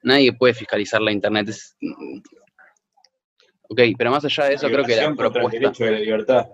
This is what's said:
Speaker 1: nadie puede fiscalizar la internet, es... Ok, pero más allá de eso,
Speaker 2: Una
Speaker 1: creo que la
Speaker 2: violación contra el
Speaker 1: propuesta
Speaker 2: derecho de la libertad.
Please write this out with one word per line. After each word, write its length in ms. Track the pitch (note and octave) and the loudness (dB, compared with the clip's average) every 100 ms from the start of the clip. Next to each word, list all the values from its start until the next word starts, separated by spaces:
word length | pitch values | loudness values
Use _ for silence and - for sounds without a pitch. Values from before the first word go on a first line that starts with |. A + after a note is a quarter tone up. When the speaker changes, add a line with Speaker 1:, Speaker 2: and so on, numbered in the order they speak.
Speaker 1:
nadie 300 | B2 C#3 C3 | 2 4 4
puede 200 | A#2+ B2+ | 4 2
fiscalizar 480 | A#2 - G#2+ G2+ A2 | 2 -4 -4 -2 -2
la 100 | G#2+ | 0
internet, 380 | G#2 G2+ G#2+ G#2 | 0 0 0 -2
es... 280 | G2+ - _ E2 C#2+ D#2 - - _ _ _ _ _ _ _ _ _ _ _ _ _ _ | -8 -16 _ -12 -12 -14 -16 -20 _ _ _ _ _ _ _ _ _ _ _ _ _ _
Ok, 100 | G#2+ A#2+ G#2 | 2 2 2
pero 140 | A#2+ | 0
más 140 | C#3 C#3+ | 0 -2
allá 200 | C#3+ C#3+ | -2 0
de 100 | C#3 | 0
eso, 120 | A#2+ | 0
Speaker 2:
Una 80 | B2 | 0
Speaker 1:
creo 100 | B2+ | 2
que 100 | A2 | 0
la 60 | D3+ | 0
Speaker 2:
violación 60 | C#3 | 0
contra 120 | A2+ | -2
el 60 | |
Speaker 1:
propuesta 260 | A#2+ A#2+ A#2 | 0 -2 0
Speaker 2:
derecho 260 | C3+ B2+ A2+ | -2 0 -2
de 60 | |
la 80 | G#2+ | -2
libertad. 460 | G#2+ A2 A2 B2+ A#2 | -2 -2 0 -2 -2